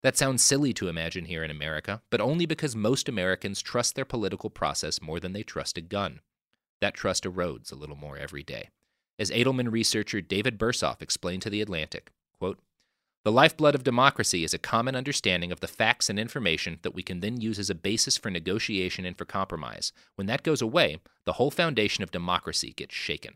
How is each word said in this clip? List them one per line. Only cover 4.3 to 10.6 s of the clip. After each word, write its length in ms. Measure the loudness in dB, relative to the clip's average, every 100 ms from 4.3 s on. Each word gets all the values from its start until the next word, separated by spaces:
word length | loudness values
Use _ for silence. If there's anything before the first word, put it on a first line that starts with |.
| -2 -6
process 540 | -2 0 0 -4 -4
more 180 | -4 -6
than 140 | -6
they 80 | -8
trust 340 | -8 -6 -6 -6
a 60 |
gun. 400 | -4 -2 -2 -6 _ _ _ _ _ _
That 140 | -2
trust 300 | 0 -2 0
erodes 460 | -2 -2 -2 -4 -12
a 40 |
little 220 | -14 -14 -12
more 200 | -12 -10
every 260 | -10 -10
day. 280 | -10 -12 -12 _ _ _ _ -4
As 120 | 0
Edelman 400 | 4 4 4 0
researcher 520 | 2 2 2 0 -4
David 360 | 0 0 0
Bursoff 440 | 0